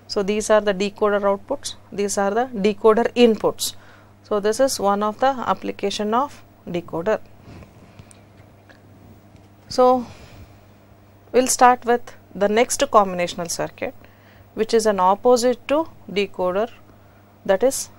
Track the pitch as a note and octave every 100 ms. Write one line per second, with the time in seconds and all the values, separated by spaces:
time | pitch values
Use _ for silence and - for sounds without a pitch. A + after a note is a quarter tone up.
0 | - G#3+ G3 G#3+ G#3 G#3+ G#3 F#3+ G3+ -
1 | G#3+ G3+ G3+ G3 - C#4 - - - F#3
2 | G3+ G3+ G3 G#3 C4 A#3+ G3 G3+ A3+ G#3+
3 | A#3+ - A#3+ G#3+ E3 - - - - -
4 | - - - G#3 G3+ A3 C4+ - G3 G3+
5 | G#3+ G#3 C4 C4 - F#3+ G3 G3 G3 G3
6 | G#3 A#3 C#4+ - - _ - F3 - D#3+
7 | F#3 G#3+ - - - - - - - -
8 | - - - - - - - - - -
9 | - - - - - _ - - B3+ B3+
10 | A#3 - - - - - - - - -
11 | _ - - A#3+ B3+ - B3 B3 A#3 A#3+
12 | - - - F3+ G3+ G#3+ B3 - C#4 A3
13 | G3 F3+ F3 - E3+ - D#3 - - -
14 | - - - - - - G#3+ A3+ A3 G3+
15 | F#3 G3+ B3 B3 B3 A#3+ - C#4+ D#4+ -
16 | - F#3 G3 - F3+ F#3 A3+ - - -
17 | - - _ _ F#3+ F#3+ B3+ - -